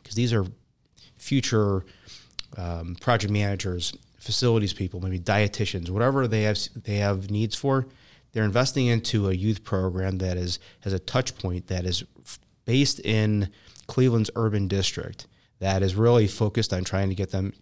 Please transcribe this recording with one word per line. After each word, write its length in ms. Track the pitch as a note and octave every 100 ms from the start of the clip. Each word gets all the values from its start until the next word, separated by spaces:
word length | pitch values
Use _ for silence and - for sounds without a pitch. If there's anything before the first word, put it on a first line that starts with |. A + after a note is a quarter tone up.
'cause 120 | - G2+
these 180 | A#2+
are 120 | A2+ F#2+ - _ _ _ _ - -
future, 680 | - C#3 - A2 G#2 G2 - - - - - - - -
um, 380 | F2 E2+ E2 F2
project 360 | - A2+ G2+
managers, 640 | G#2 G2+ G2 G2 F2+ E2+ - _ _
facilities 560 | - A2 B2 A2+ G2+
people, 260 | - F#2+ F2+
maybe 200 | F#2 F#2
dietitians, 680 | F2 G#2 G#2 - G2+ F#2+ E2+
whatever 380 | F#2+ A#2+ C3+ B2
they 140 | A2
have, 160 | G#2+ G#2 - -
they 220 | - G2+
have 320 | G2+ G2 G2
needs 240 | G#2 A2 -
for, 320 | C3+ C3+ C3 - - - _
they're 100 | A2
investing 440 | G#2+ G#2 C3+ C#3+ B2
into 420 | A#2 - A2 G2
a 40 |
youth 300 | F#2+ G#2 G#2
program 540 | - F#2+ F#2 F2+ F#2+ F#2
that 200 | F#2 F2+
is, 220 | F2+ F2 - -
has 100 | G2+
a 60 | F#2+
touch 360 | - B2 B2+ -
point 300 | F#2 F2+ -
that 180 | F#2 F2+
is 180 | E2+ - - -
f-, 140 | - _ _ -
based 340 | B2+ C#3 -
in 480 | - A2 G#2+ G#2 G2 - - - -
Cleveland's 420 | - B2+ A#2 G#2+ -
urban 320 | A2+ G#2 F#2+
district 600 | G2 F#2+ - - - - _ _ -
that 220 | F#2+ F#2+
is 140 | F#2+ F#2+
really 320 | A2+ A#2+ G#2
focused 460 | - G#2+ A#2 A2
on 100 | F#2
trying 260 | F2+ F#2+ G2
to 60 | F#2+
get 140 | F#2+
them 220 | G2 G2 -